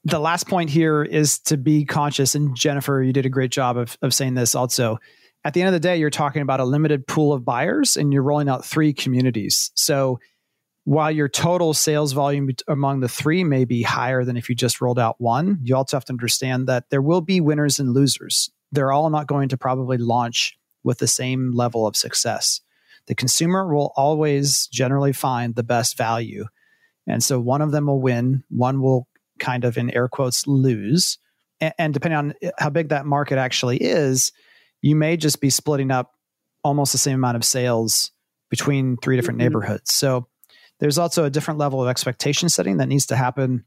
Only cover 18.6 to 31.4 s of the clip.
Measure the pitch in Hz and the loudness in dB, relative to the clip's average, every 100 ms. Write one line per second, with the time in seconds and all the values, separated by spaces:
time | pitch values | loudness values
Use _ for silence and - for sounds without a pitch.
18.6 | _ 143 135 139 160 151 139 143 139 131 | _ -2 2 2 2 0 0 0 0 -2
19.6 | 131 131 127 127 117 117 120 117 - - | -2 -2 -2 0 2 0 0 -2 -4 -8
20.6 | _ _ 127 120 - - 127 131 127 120 | _ _ -4 0 0 -2 -2 -2 0 0
21.6 | 120 117 107 107 120 - 120 104 - - | 0 0 0 -2 -4 -2 -2 -2 -2 -4
22.6 | _ _ _ - - 123 131 - 170 190 | _ _ _ -20 -8 -4 0 0 2 0
23.6 | 190 147 143 - 139 156 151 139 143 - | 2 0 0 2 2 2 0 0 0 -2
24.6 | - - 127 139 139 131 139 123 120 117 | -4 -2 0 2 0 0 -2 -2 -2 -4
25.6 | 117 120 117 - 113 113 113 101 110 _ | -2 0 -2 -2 -2 -2 -6 -10 -14 _
26.6 | _ _ _ _ - 117 - 131 120 139 | _ _ _ _ -4 -2 0 0 0 0
27.6 | 151 147 147 139 127 120 123 135 - 120 | 0 0 2 2 0 0 0 0 -2 -2
28.6 | 127 135 131 127 123 _ _ _ - 123 | 0 2 2 0 -2 _ _ _ -4 -2
29.6 | 123 120 120 120 123 - 131 - - 139 | -2 -2 -2 -2 -2 -2 -2 -2 0 2
30.6 | 131 110 101 165 - - _ _ | 2 0 0 0 0 -4 _ _